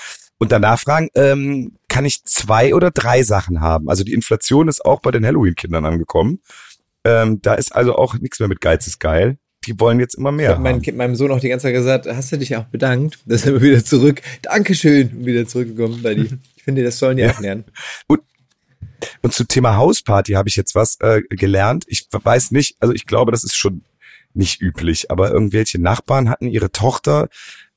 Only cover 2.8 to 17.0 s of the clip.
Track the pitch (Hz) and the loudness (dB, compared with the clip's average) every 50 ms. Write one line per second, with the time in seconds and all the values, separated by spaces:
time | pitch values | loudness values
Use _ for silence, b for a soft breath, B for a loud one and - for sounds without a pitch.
2.8 | 175 180 - - 135 117 123 127 131 110 104 95 87 90 90 80 78 80 80 78 | 2 2 0 0 0 2 2 2 4 2 2 0 0 -2 -4 -2 0 0 0 0
3.8 | 76 - 87 92 98 101 - 117 117 - 110 110 - - 131 143 160 160 147 - | 0 -2 -2 -2 -2 -2 -2 -2 -2 0 -2 -2 0 2 2 2 4 2 0 0
4.8 | - - 139 - - 135 123 123 107 113 147 156 117 92 85 - - 85 82 82 | 2 2 2 2 2 0 0 0 0 2 2 2 2 2 0 -2 -4 -6 -4 -2
5.8 | 76 78 82 85 82 - - 85 82 117 165 190 B B B B B B B B | -2 -2 -2 -2 -2 -2 0 0 2 0 0 -4 B B B B B B B B
6.8 | _ _ _ _ - 113 117 113 113 110 110 101 - 101 110 - - - - - | _ _ _ _ 0 2 4 4 4 2 0 0 0 0 0 0 0 -2 0 0
7.8 | 123 123 120 - - 127 - 113 - - - - 110 101 95 - - 82 82 80 | 0 2 2 2 0 0 0 -4 -8 -8 -6 -4 -2 -2 -2 -2 0 0 0 0
8.8 | - - - - - 80 80 82 95 117 135 - _ _ _ _ - - 117 92 | 0 -4 -8 -6 -4 0 2 2 2 2 0 -4 _ _ _ _ -14 -12 -4 0
9.8 | 113 117 117 123 123 120 - - 131 139 143 151 151 117 90 82 131 131 127 120 | 2 2 2 2 0 -2 -4 -6 -4 -4 -2 0 0 0 0 0 0 -2 -2 -2
10.8 | - - - 120 123 123 123 117 135 139 135 127 135 123 127 123 - 135 123 127 | -4 -6 -4 -4 -4 -2 -2 0 0 0 0 0 -2 -2 -2 -2 -2 -2 0 0
11.8 | 123 127 135 127 - - 117 123 135 - - 147 139 131 139 113 113 - - 113 | 2 2 0 0 -2 -4 -8 -8 -8 -6 -6 -6 -6 -4 -6 -6 -6 -8 -6 -4
12.8 | 135 131 123 123 143 156 - - _ - 117 110 - 143 139 127 117 143 135 120 | -2 0 0 0 -2 -4 -6 -10 _ -2 -2 0 2 2 2 4 6 6 6 4
13.8 | 110 - 151 127 123 147 139 - B B B B - - - 214 202 - 190 156 | 4 4 4 4 6 4 4 2 B B B B -8 -2 -2 0 0 0 0 2
14.8 | - 160 147 143 135 117 117 117 123 123 120 117 117 113 - 127 123 117 113 113 | 4 4 4 4 4 2 -2 -6 -4 -2 0 0 -2 -2 -4 -4 -6 -4 -4 -4
15.8 | 117 113 117 120 120 117 107 - - - 131 131 - _ _ _ _ - 135 135 | -4 -4 -4 -4 -4 -2 -2 0 -2 -4 -6 -10 -14 _ _ _ _ -4 -2 0
16.8 | 123 120 120 - | 0 -2 -2 0